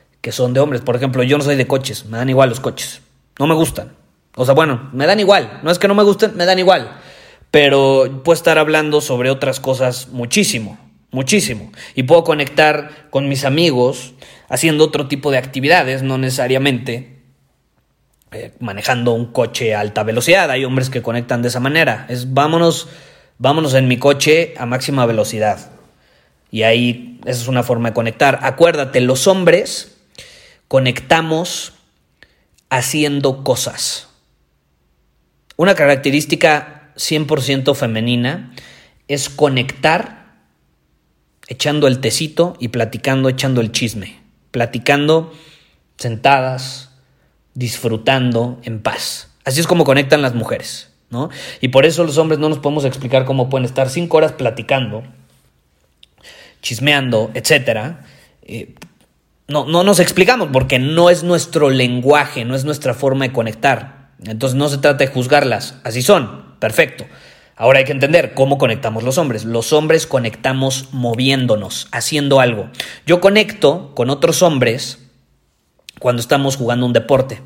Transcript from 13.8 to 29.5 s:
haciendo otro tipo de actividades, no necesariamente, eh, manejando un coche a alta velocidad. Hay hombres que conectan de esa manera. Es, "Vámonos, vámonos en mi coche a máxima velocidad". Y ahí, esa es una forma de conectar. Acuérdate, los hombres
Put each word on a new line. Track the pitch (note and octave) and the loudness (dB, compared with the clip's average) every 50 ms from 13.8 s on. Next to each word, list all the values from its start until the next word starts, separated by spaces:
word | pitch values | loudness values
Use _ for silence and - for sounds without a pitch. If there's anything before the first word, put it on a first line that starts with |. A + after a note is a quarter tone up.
| B2 B2+ D3 - - - - _ - - - - _ _ | 0 0 0 -4 -12 -16 -20 _ -20 -20 -20 -20 _ _
haciendo | C3 B2 - E3 D#3 D3+ D#3 | -6 -2 0 0 4 4 2
otro | D#3 D#3 D3 C#3+ | 2 2 -4 -6
tipo | C3 D3 C3+ C3+ D3 | -6 -6 -4 -2 0
de | C3+ B2+ | 0 0
actividades, | B2 - - B2+ C3 C#3+ E3+ F3+ C#3+ B2+ C3 C3+ C3+ | -2 -4 -6 -4 0 2 4 4 2 0 -2 -4 -4
no | C3+ C3 C3 | -4 -2 -2
necesariamente, | C3 C3 B2+ C#3 B2+ B2 C3 C3 C3+ C#3+ B2+ A#2+ B2 C3 A#2 A#2+ C3+ - - _ _ _ _ _ _ _ _ _ _ _ _ _ _ _ _ _ _ _ _ _ _ _ - | -2 -2 -2 -2 0 0 0 0 2 0 -2 -2 -4 -8 -8 -10 -10 -14 -20 _ _ _ _ _ _ _ _ _ _ _ _ _ _ _ _ _ _ _ _ _ _ _ -16
eh, | - - - - _ | -16 -16 -16 -14 _
manejando | A#2+ G#2 G2 G#2 - - C3 A#2+ A#2+ B2 A#2 | -12 -12 -10 -6 -2 -2 -2 0 0 0 0
un | A#2 B2 | 0 -4
coche | A#2 - C3 A#2 A2+ - - B2 A2 G#2+ | -4 -2 -2 -2 -2 -4 -4 -2 -2 -2
a | G#2 | -2
alta | G#2 G#2+ G#2+ A2 G#2+ | -4 -4 -4 -4 -4
velocidad. | A2 A2 A2 - - F3 G3 F3+ D3+ | -2 -2 -2 2 4 4 4 4 2
Hay | C3 B2+ C3+ | 0 -2 -2
hombres | B2+ C3 C3 C3 C3 | -2 -2 -2 -2 -2
que | - B2 A2+ | -4 -6 -6
conectan | A#2+ A#2 A#2+ A#2+ - B2+ A#2+ | -4 -4 -4 -4 -4 -4 -2
de | A#2+ B2 | -2 -2
esa | A#2+ B2+ | -2 -2
manera. | B2 C3+ D3 E3 D#3+ C3+ A2 - - - | -2 0 2 2 2 2 0 -2 -6 -10
Es, | A#2+ B2 B2 C3 C3 | -8 -8 -6 -2 0
"Vámonos, | C3+ C#3+ D#3 E3 E3+ E3+ E3 D#3+ E3 - - - - - - - _ _ _ _ _ | 0 2 2 2 4 2 2 2 0 -6 -12 -18 -20 -20 -20 -20 _ _ _ _ _
vámonos | B2 C3 D3 D#3+ D#3+ C#3+ B2+ | 0 0 2 2 0 2 2
en | C3 C3 | 2 4
mi | B2+ B2+ | 2 0
coche | - - C#3+ C#3 C3+ - D3+ D#3 E3 E3+ D3+ - - | 2 4 2 2 4 2 2 4 2 2 -2 -6 -10
a | B2+ | -6
máxima | A#2+ B2 B2 - - C#3 C3+ B2 | -6 -4 -4 -4 -4 0 0 0
velocidad". | A#2 A2+ A2 G#2+ - A#2 G#2+ G#2+ G#2 G2 - - - - - _ _ _ _ _ _ _ _ _ _ _ _ _ _ | 0 2 0 -2 -2 -2 -2 -2 -2 -2 -4 -8 -18 -20 -20 _ _ _ _ _ _ _ _ _ _ _ _ _ _
Y | - A2 A2 | -4 0 2
ahí, | A2+ A#2 A#2+ A#2+ B2 A#2+ - - - - - - | 2 4 2 2 -2 -2 -6 -10 -18 -20 -14 -10
esa | - B2+ A#2+ A#2 | -8 -8 -6 -6
es | |
una | B2+ C3 B2 A#2 | -4 -2 -2 0
forma | - B2 A#2 A#2 A#2 | 0 -2 -2 -2 -2
de | A2 | -2
conectar. | A#2+ A2+ A2+ A2 - D3+ C#3 C3+ - - | -2 -4 -4 -2 2 2 2 2 2 -2
Acuérdate, | C3+ C3+ - E3 E3+ D#3+ D3 C#3 C3+ - B2+ | -4 0 2 2 2 2 0 -4 -2 0 0
los | B2 B2 C3 C3 - G3 | 2 2 0 2 2 2
hombres | F#3+ F#3+ F3+ E3 | 2 4 4 4